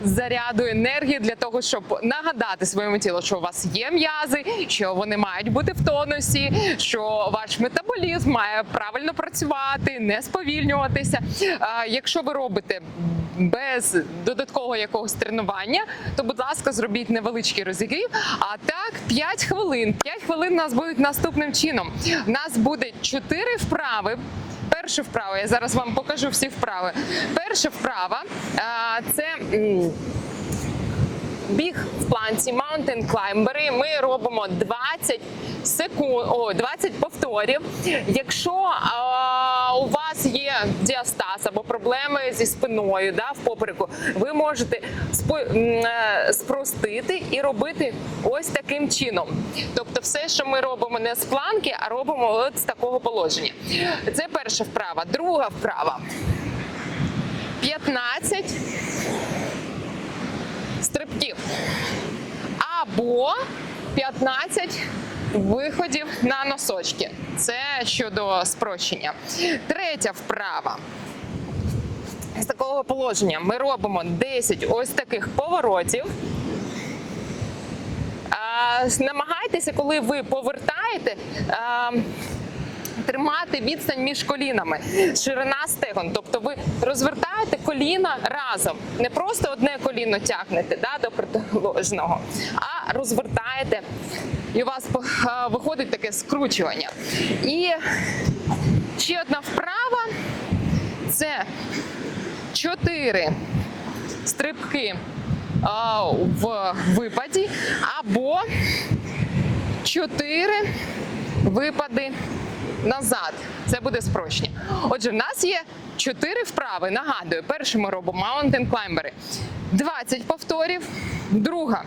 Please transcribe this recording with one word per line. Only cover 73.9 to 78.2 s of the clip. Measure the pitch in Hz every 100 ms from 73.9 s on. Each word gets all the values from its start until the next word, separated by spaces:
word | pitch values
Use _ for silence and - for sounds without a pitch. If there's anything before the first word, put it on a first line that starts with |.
| 185
десять | 170 170 262 262 233 196 156
ось | 226 254
таких | 285 254 220 -
поворотів. | - 302 349 240 185 175 240 370 - - - - - - - - - - - - - - - - - - - - -